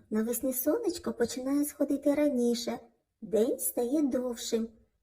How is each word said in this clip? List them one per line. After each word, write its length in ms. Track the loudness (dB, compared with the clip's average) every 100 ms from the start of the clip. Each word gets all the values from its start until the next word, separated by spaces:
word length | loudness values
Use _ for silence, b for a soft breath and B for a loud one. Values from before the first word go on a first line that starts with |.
| -4
навесні 420 | -2 -2 -2 -2
сонечко 600 | 0 0 0 0 -4 -4
починає 520 | -2 -2 -2 -2 0
сходити 500 | 0 -2 -2 2 2
раніше. 640 | 4 2 4 2 2 -2 -6 -10 _ _ _
День 380 | -2 2 2 0
стає 440 | -2 -2 0 2
довшим, 680 | 2 0 -2 -6 -2 -2 -2 -8 _ _